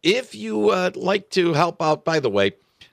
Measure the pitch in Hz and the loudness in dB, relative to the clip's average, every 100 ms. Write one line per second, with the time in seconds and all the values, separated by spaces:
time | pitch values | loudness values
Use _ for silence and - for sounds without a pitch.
0 | 156 233 247 208 214 214 208 196 180 - | -2 0 -2 -12 -6 0 2 2 -2 -4
1 | 185 202 - 190 170 147 170 170 156 156 | -2 -2 -2 0 0 2 0 0 -2 0
2 | - 160 127 101 98 - _ _ - | 0 0 0 2 0 -2 _ _ -20